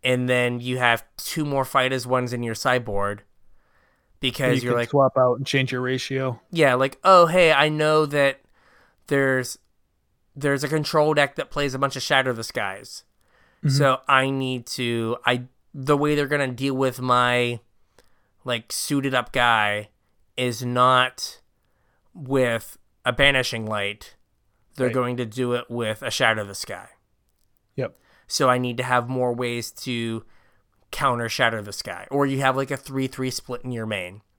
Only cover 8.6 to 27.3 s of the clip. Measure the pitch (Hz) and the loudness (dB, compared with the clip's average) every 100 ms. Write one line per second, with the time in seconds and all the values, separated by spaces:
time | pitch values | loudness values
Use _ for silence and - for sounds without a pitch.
8.6 | _ _ _ _ - 139 135 131 123 - | _ _ _ _ -2 0 2 0 -2 -12
9.6 | _ _ _ _ _ _ _ - 143 139 | _ _ _ _ _ _ _ -4 -2 0
10.6 | 135 156 147 156 151 151 143 - 143 147 | 0 -2 0 2 2 4 2 -2 -8 -4
11.6 | 143 131 135 135 - 139 131 117 110 - | -4 -2 -4 -4 2 2 2 -4 -6 -6
12.6 | 101 95 113 - _ _ _ _ _ _ | -6 -8 -16 -20 _ _ _ _ _ _
13.6 | 151 135 143 131 - 135 135 135 131 127 | -2 2 2 2 2 2 2 -2 -4 -6
14.6 | 117 - 120 117 113 120 - 127 123 _ | -8 -6 -2 -2 -2 -2 0 -2 -4 _
15.6 | _ 139 131 147 147 147 139 147 131 120 | _ -12 0 2 2 0 0 -2 -2 -4
16.6 | 135 131 131 123 127 123 123 123 120 120 | -4 0 -2 -2 0 2 4 2 0 -4
17.6 | _ _ _ _ _ _ _ _ 131 120 | _ _ _ _ _ _ _ _ -6 -6
18.6 | - - - 143 135 127 117 131 120 113 | -6 -8 -2 -2 0 -2 -2 2 4 4
19.6 | 104 104 104 _ _ _ _ - 127 113 | 2 -2 -8 _ _ _ _ -4 -4 -4
20.6 | 123 123 127 127 127 - - - _ _ | -4 2 4 4 2 -2 -14 -14 _ _
21.6 | _ _ _ _ _ - 131 135 127 117 | _ _ _ _ _ -16 -2 0 2 0
22.6 | - - _ _ - 120 139 135 123 117 | -6 -20 _ _ -4 4 4 4 0 -4
23.6 | 107 104 101 104 - _ _ _ _ _ | -6 -4 -4 -8 -18 _ _ _ _ _
24.6 | _ - 127 120 123 123 117 110 123 120 | _ -4 -2 0 -2 -2 -6 -4 -2 -2
25.6 | 120 117 113 107 127 - 120 110 101 98 | -4 -6 -4 -4 -6 2 2 2 -4 -10
26.6 | - 92 92 _ _ _ _ | -12 -12 -14 _ _ _ _